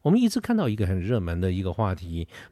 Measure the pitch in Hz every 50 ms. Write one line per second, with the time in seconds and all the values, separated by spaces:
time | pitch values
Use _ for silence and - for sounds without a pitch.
0 | _ 147 180 240 247 220 - 247 - - 240 220 185 120 107 107 104 87 95 92
1 | 85 101 123 113 90 85 85 85 92 92 92 95 95 92 87 - 110 98 92 -
2 | 87 85 82 85 82 - - - - -